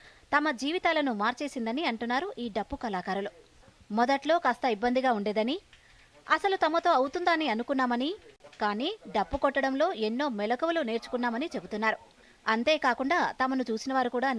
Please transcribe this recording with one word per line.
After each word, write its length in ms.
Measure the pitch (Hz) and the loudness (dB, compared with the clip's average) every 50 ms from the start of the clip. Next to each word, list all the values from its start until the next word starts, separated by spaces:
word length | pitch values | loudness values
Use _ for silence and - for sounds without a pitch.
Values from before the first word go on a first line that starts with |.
| - - - - - _ 277 | -20 -20 -20 -20 -6 _ 0
తమ 180 | 294 294 311 | 2 2 2
జీవితాలను 600 | 277 214 262 285 330 359 - 349 320 311 285 269 226 | -2 -2 -2 -2 -2 0 0 2 2 2 2 0 0
మార్చేసిందని 720 | 202 208 233 247 - 294 277 - 262 226 226 233 285 349 | 0 0 0 0 -2 -6 -6 -6 -4 -4 -2 -2 -2 -2
అంటున్నారు 420 | 277 233 214 247 233 247 269 349 403 - - | -2 -2 -2 -4 -2 -2 -2 -2 -2 -6 -6
ఈ 60 | 240 233 190 226 | -8 -4 -4 -4
డప్పు 180 | 196 - 285 | -4 -4 -6
కళాకారులు. 560 | - - 220 196 180 - 202 185 196 202 202 - - - _ _ - - - - _ - - 208 226 | -6 -6 -4 -4 -4 -4 -2 -4 -4 -4 -6 -8 -12 -20 _ _ -20 -20 -20 -20 _ -12 -4 0 2
మొదట్లో 380 | 240 247 277 277 - 294 320 339 - | 2 4 2 0 2 2 2 2 2
కాస్త 200 | - 233 - - 254 220 | 0 0 2 0 0 0
ఇబ్బందిగా 360 | 190 233 247 247 262 254 262 233 208 | 2 0 0 2 2 2 2 2 2
ఉండేదని, 380 | 202 214 196 214 214 240 302 403 - _ - - _ - - - - _ _ - - - 302 | 0 0 0 0 0 0 -2 -4 -6 _ -20 -20 _ -20 -20 -20 -20 _ _ -20 0 0 0
అసలు 200 | 320 - 392 392 | 2 2 0 2
తమతో 360 | 381 359 311 311 339 - 349 339 262 | 2 2 2 2 2 4 4 4 4
అవుతుందని 480 | 269 277 - 359 349 359 339 311 311 269 214 | 4 2 -2 -2 0 2 2 2 2 0 -2
అనుకున్నామని, 560 | 220 240 - 277 269 262 240 240 240 254 311 403 427 - - - _ - - - - | -2 -2 -2 0 0 2 0 0 0 -2 -2 -4 -6 -10 -18 -20 _ -20 -20 -6 -2
కానీ 280 | 220 208 208 214 262 349 440 - - - 185 | -2 -2 0 -2 -4 -4 -6 -8 -12 -4 -2
డప్పు 220 | 214 190 - - 269 | -2 -2 0 -2 0
కొట్టడంలో 500 | - 277 262 285 262 269 262 269 311 370 359 214 220 214 | 0 2 2 2 0 0 2 2 0 0 0 -2 -2 -2
ఎన్నో 200 | 226 254 294 294 226 202 | -2 -2 -2 -2 -2 -2
మెలకువలు 440 | 208 214 247 247 330 330 339 330 285 220 | -2 -2 0 0 0 0 0 0 0 -2
నేర్చుకున్నామని 600 | 226 226 - - - 240 247 240 220 233 302 339 - | -2 -4 -4 -4 -4 -2 -2 -2 -2 -2 -4 -4 -6
చెబుతున్నారు. 420 | 233 170 - 226 208 220 220 208 - - - - _ - - - _ _ - | -8 -8 -6 -6 -2 0 0 0 -2 -6 -14 -20 _ -20 -20 -20 _ _ 0
అంతేకాకుండా 720 | 277 233 233 302 311 302 - 262 233 - 262 277 339 349 247 160 - - 262 | 0 2 4 2 2 4 4 2 0 2 0 0 2 2 2 0 0 0 0
తమను 220 | 262 269 262 247 - | 0 0 0 0 -2
చూసిన 220 | 220 220 - 269 269 | -2 -4 -2 0 0
వారు 160 | 262 254 247 | 0 0 0
కూడా 220 | 254 247 240 269 254 | 0 0 0 0 0